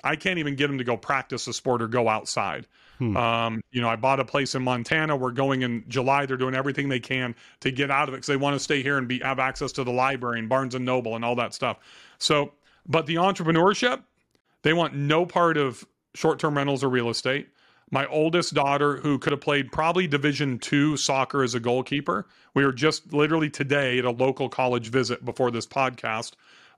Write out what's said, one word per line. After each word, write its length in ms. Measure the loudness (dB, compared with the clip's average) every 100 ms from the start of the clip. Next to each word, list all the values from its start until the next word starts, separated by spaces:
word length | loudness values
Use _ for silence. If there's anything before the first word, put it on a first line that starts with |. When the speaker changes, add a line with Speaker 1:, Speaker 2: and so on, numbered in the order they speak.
Speaker 1:
I 140 | -4 -2
can't 200 | -2 -2
even 180 | -4 0
get 120 | -2
them 100 | 0
to 60 |
go 140 | -2 -4
practice 500 | -2 -4 -4 -8 -6
a 60 |
sport 280 | -6 -2 0
or 60 | 0
go 220 | 0 2
outside. 580 | 0 -2 -4 -2 -4 -12 _ _ -4
Speaker 2:
Hmm. 180 | 0 2
Speaker 1:
Um, 440 | 2 2 -2 -4 -6
you 100 | -2
know, 80 | 0
I 60 | 0
bought 240 | 2 0
a 60 | 0
place 280 | -2 -2
in 80 | -2
Montana. 540 | 0 -2 0 0 2 0
We're 160 | -2
going 320 | 0 2 2
in 200 | 0 -4 -4
July. 400 | -2 2 2 2
They're 100 | -2
doing 160 | 0
everything 360 | 0 -2 -2 -2
they 100 | -4
can 340 | -2 -4 -4 -8 -16 _
to 100 | -4
get 180 | -2 0
out 180 | 2 0
of 60 |
it 40 | -4
'cause 100 | -2
they 80 | 0
wanna 240 | 2 0
stay 240 | 0 0
here 160 | 2 0
and 80 | 0
be, 100 | -2
have 200 | -2 0
access 320 | -2 -2 -8
to 100 | -4
the 80 | -2
library 460 | 0 0 0 -4 -4
and 120 | 0
Barnes 260 | 0 0 -4
and 100 | 0
Noble 300 | 0 -2 -4
and 100 | -2
all 100 | 0
that 200 | -2 -2
stuff. 240 | -4 -4 -12 -20 -20 _
So, 340 | 2 2 2 _ _ _ 0
but 220 | 0 2
the 80 | 2
entrepreneurship, 880 | 2 2 2 4 4 4 0 -2 -8 _ _ _ _ _
they 120 | 2
want 200 | 4 2
no 320 | 0 2 2 2
part 320 | 4 4 4
of 300 | 0 -2 -18 _ _
short-term 420 | 0 2 2 0 0
rentals 280 | 0 0
or 60 | 2
real 200 | 2 0
estate. 400 | -2 -2 -2 -6 _ _ _ _
My 160 | -2 0
oldest 460 | 2 2 2 2
daughter, 440 | 2 2 4 2 0
who 200 | 0 0
could 140 | 0
have 80 | -2
played 320 | 0 0 0
probably 360 | 0 0 2 0
Division 520 | 0 0 0 -2 -4
two 380 | 0 2 2 0
soccer 440 | 0 0 0 0
as 140 | 0 -2
a 40 |
goalkeeper, 680 | 0 -2 -2 -4 -2 -4 -6 _ _
we 120 | 2 2
were 80 |
just 400 | 4 0 0 -4
literally 360 | 0 2 2 0
today 480 | -4 0 0 2 0
at 40 |
a 80 | 0
local 380 | 2 0 0 -4
college 400 | 0 0 0 0
visit 340 | -2 0 -4
before 280 | -6 -2 0
this 140 | 0 -6
podcast, 680 | -2 -2 -2 -6 -4 -8 -14 _ -20 -20